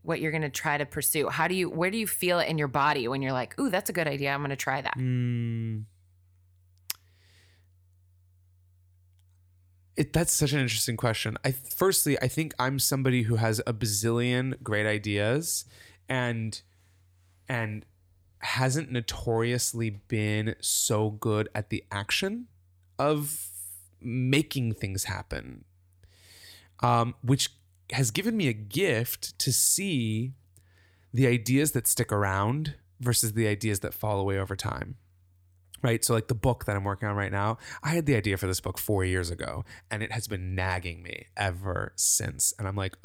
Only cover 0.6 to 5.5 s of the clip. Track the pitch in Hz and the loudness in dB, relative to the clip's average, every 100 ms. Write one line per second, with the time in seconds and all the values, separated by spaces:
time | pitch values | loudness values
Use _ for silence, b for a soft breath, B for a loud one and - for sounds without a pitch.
0.6 | 160 147 143 151 - 156 127 131 170 185 | 0 0 -2 -2 -2 0 0 0 0 2
1.6 | 175 160 180 226 208 - 180 175 - 156 | 0 0 0 0 -2 0 2 2 2 0
2.6 | 143 139 143 143 117 135 135 127 117 - | 0 2 2 2 0 0 0 0 -2 -2
3.6 | 277 185 - 175 156 139 139 139 143 139 | 0 0 0 -2 0 0 -2 -2 -2 -4
4.6 | - 135 127 127 127 123 123 120 117 | -2 -2 -2 -2 0 2 0 0 -2